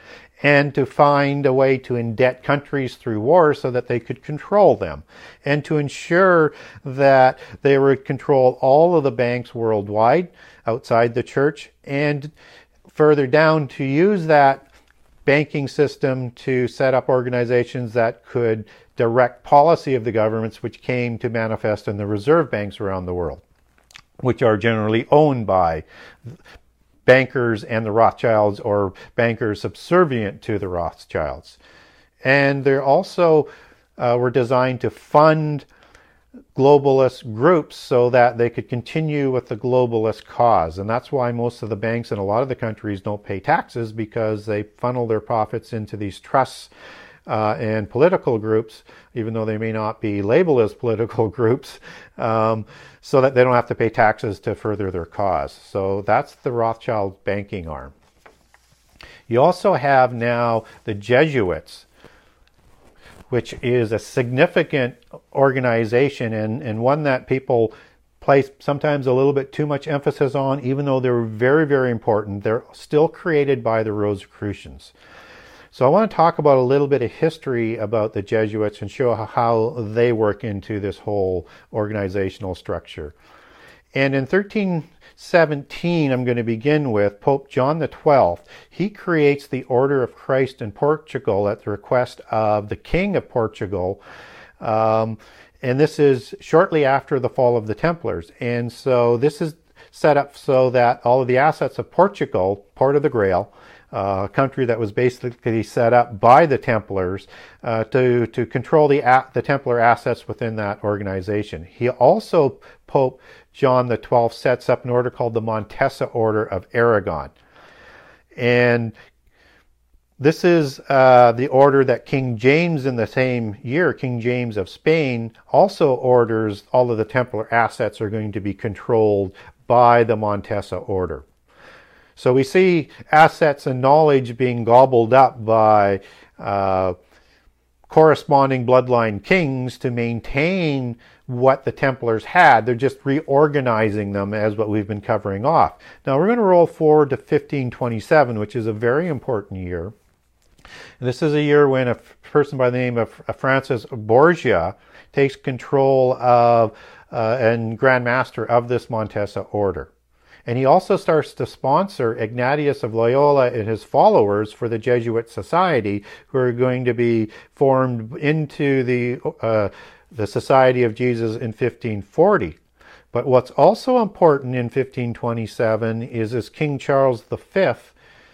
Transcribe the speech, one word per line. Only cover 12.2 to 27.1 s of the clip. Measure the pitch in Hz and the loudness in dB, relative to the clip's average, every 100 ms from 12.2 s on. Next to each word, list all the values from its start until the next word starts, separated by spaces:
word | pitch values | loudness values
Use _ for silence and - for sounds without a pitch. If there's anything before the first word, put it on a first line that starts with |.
| 151 - - - _ _ _ | -10 -20 -20 -20 _ _ _
further | - 151 147 131 | 2 4 4 4
down, | 151 160 156 143 | 4 4 2 -2
to | - 135 | -6 -2
use | 143 190 202 160 | 2 2 0 2
that | 151 135 139 _ _ _ _ _ _ | 4 4 2 _ _ _ _ _ _
banking | - 143 143 151 135 | 0 0 0 -6 -6
system | - 139 - 139 131 123 | -2 -2 0 -4 -4 -8
to | - - 127 123 | -10 -4 -2 -2
set | - 135 | -2 0
up | 127 - | 0 0
organizations | 131 123 123 120 123 117 131 120 | -2 0 -2 0 0 0 -6 -4
that | 117 113 - _ | -2 -2 -4 _
could | 123 117 110 107 - _ - | -2 -2 -2 -6 -20 _ -4
direct | 117 120 123 - - | 0 2 0 -2 2
policy | 147 156 165 147 127 | 4 4 2 0 -4
of | |
the | 113 | -2
governments, | 110 107 110 110 - | -2 0 -2 -6 -8
which | 117 - | -14 -10
came | - 123 120 113 | -6 -4 -4 -6
to | 123 | -6
manifest | 113 110 110 110 104 - | -4 -4 -4 -4 -4 -6
in | 104 | -8
the | 101 | -6
reserve | 104 104 165 135 | -4 2 2 0
banks | 107 101 - | -6 -8 -8
around | 101 95 90 | -8 -6 -6
the | |
world, | 90 82 - _ _ _ _ _ - _ - | -6 -6 -8 _ _ _ _ _ -20 _ -8
which | 127 117 | -6 0
are | 120 107 | 0 0
generally | 117 110 107 113 - | 0 -2 -2 -2 2
owned | 147 151 127 98 | 2 2 0 -2
by | 92 85 80 - - - _ 117 - - - _ _ _ _ | 0 0 -2 -10 -20 -20 _ -20 -20 -20 -20 _ _ _ _
bankers | - | 4